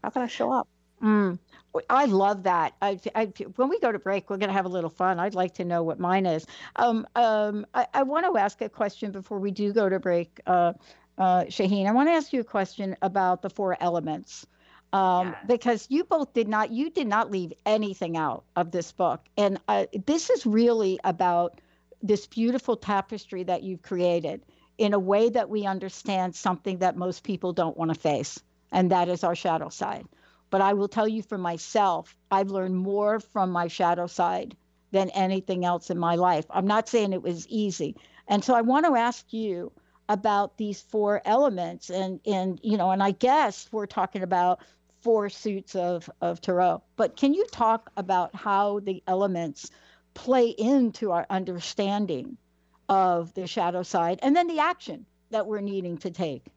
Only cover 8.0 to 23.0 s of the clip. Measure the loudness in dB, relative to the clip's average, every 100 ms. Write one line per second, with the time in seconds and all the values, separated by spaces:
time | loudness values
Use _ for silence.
8 | 0 0 0 2 0 -2 -10 -4 -4 -4
9 | -8 -8 -8 -6 -4 -2 0 2 2 2
10 | 2 0 -2 -10 0 4 4 0 -12 -20
11 | _ -2 2 2 2 0 0 2 2 4
12 | 4 2 0 -4 -2 -2 -4 -4 -8 -4
13 | -2 0 2 0 -2 -4 -4 0 0 -2
14 | -2 -8 -10 -20 -20 _ _ -20 _ 2
15 | 4 4 0 -4 -2 0 2 -2 0 -2
16 | 0 0 0 -2 0 0 -2 -2 -4 -2
17 | 0 0 0 -2 -6 -6 0 0 0 -4
18 | -4 -2 -2 -4 _ -4 -2 -2 -6 -2
19 | 0 0 _ 0 0 0 -2 0 0 -4
20 | -2 -2 2 0 2 4 4 4 2 0
21 | -2 0 2 2 0 -4 _ _ _ -12
22 | -2 0 -2 -2 0 0 -2 -4 0 -2